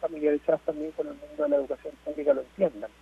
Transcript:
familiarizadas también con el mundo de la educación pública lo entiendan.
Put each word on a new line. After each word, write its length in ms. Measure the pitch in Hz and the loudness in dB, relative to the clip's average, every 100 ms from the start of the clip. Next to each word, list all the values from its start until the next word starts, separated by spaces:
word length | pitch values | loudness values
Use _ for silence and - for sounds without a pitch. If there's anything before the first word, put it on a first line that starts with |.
familiarizadas 600 | 165 156 151 147 - 156 | -4 0 2 2 2 0
también 300 | - 151 156 | 0 -4 -6
con 160 | - 302 | -6 -6
el 60 | |
mundo 300 | 285 - - | -8 -12 -2
de 60 | 294 | 2
la 60 | 285 | 2
educación 360 | 269 - - - | 2 -4 -8 -10
pública 300 | - 151 143 | -8 0 2
lo 80 | 135 | 2
entiendan. 500 | - - 190 104 110 - | 0 0 0 0 -10 -14